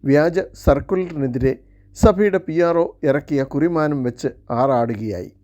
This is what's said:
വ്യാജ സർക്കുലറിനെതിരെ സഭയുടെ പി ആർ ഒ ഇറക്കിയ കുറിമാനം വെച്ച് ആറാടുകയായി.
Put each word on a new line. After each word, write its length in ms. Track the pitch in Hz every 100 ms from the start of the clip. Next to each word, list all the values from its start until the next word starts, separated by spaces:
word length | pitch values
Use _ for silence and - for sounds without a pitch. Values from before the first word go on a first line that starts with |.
| 139
വ്യാജ 340 | 143 160 170
സർക്കുലറിനെതിരെ 1200 | 185 - - 143 135 190 180 160 135 123 131 - _ _ _
സഭയുടെ 440 | - 226 180 208 190
പി 240 | 180 160
ആർ 160 | 170 170
ഒ 180 | 170 -
ഇറക്കിയ 400 | 151 139 147 139
കുറിമാനം 600 | 135 139 165 165 151 143
വെച്ച് 240 | 123 120 139 - _
ആറാടുകയായി. 800 | 120 135 127 117 110 110 92 - _